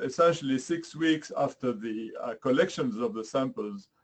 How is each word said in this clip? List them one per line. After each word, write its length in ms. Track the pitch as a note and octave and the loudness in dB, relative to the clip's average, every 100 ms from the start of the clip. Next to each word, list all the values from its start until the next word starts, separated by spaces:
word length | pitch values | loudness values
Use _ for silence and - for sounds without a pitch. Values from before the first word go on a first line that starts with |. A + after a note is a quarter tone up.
essentially 580 | C#3 B2+ E3+ E3 C#3 C3 | -4 4 6 6 0 -2
six 360 | C3 E3+ E3 D3+ | 0 -4 -4 -2
weeks 360 | D#3+ D3+ - C3 | 2 2 0 -2
after 340 | C#3 - B2+ | -2 0 -4
the, 400 | G#2+ A2+ A2 A2 - | -2 -4 -4 -6 -6
uh, 120 | A#2 A2 | -6 -4
collections 560 | C3 C3+ F#3 - C3+ G#2+ | 2 4 4 2 -2 0
of 160 | A#2 | -2
the 100 | A2 | -4
samples, 640 | A2 C#3 C3+ A#2 G#2 G2+ - _ | -2 -2 -2 -4 -6 -8 -14 _